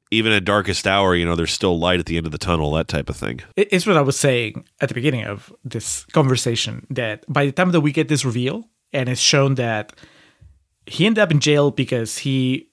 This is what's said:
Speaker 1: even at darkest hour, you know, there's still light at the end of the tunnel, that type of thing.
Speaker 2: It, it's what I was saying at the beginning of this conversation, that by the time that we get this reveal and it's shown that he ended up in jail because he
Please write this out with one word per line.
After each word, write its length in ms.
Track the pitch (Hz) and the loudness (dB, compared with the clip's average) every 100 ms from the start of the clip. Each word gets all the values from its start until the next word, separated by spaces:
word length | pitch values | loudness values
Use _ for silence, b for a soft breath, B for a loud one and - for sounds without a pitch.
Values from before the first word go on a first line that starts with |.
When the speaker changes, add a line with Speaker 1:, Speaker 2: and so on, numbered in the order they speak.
| - | -2
Speaker 1:
even 220 | 110 110 | 0 2
at 100 | 104 | 2
darkest 420 | 90 104 95 - 98 | 2 0 0 -2 0
hour, 300 | 98 95 87 | 2 4 2
you 100 | 85 | 2
know, 100 | 82 | 0
there's 180 | 80 | -2
still 260 | - 98 85 | 0 0 2
light 200 | 87 90 | 2 0
at 60 | 85 | 0
the 100 | 82 | -4
end 80 | 80 | -4
of 60 | |
the 40 | 76 | -6
tunnel, 360 | 90 82 73 | -2 0 0
that 160 | 80 80 | -2 -2
type 200 | 78 - | -4 -4
of 60 | - | -6
thing. 240 | 52 64 - - | -6 -8 -8 -2
Speaker 2:
It, 140 | 208 | 0
it's 160 | 180 214 | 0 2
what 80 | 165 | 2
I 60 | |
was 180 | 135 - | 2 2
saying 460 | 143 123 107 - - - | 0 0 -2 -8 -16 -6
at 80 | 135 | -6
the 60 | 120 | -2
beginning 280 | 143 123 104 | -2 -2 -6
of 280 | 101 - - | -10 -14 -16
this 400 | 123 113 - - - | -10 -10 -8 -10 -2
conversation, 760 | 165 135 127 123 117 113 117 - | 2 2 2 0 -2 -4 -8 -8
that 340 | 131 113 107 - | -6 -6 -8 -4
by 140 | 135 143 | -2 0
the 60 | |
time 180 | 156 180 | 0 2
that 100 | 170 | 2
we 100 | 147 | 2
get 160 | 156 151 | 0 0
this 160 | 151 131 | 0 0
reveal 420 | 117 127 208 - _ - | -2 -4 -6 -12 _ -8
and 160 | 143 127 | -4 -2
it's 140 | - | 0
shown 340 | - 143 139 131 | 2 4 2 2
that 380 | 120 107 107 - b b b b b _ _ _ - | 0 -2 -6 -16 b b b b b _ _ _ -12
he 200 | - 202 | 0 2
ended 160 | 220 | 2
up 100 | 185 | 2
in 80 | 147 | 4
jail 320 | 151 147 143 | 4 4 4
because 460 | - 131 123 113 - | 0 -2 -2 -4 -6
he 480 | 139 135 127 131 - | -2 0 0 -2 -8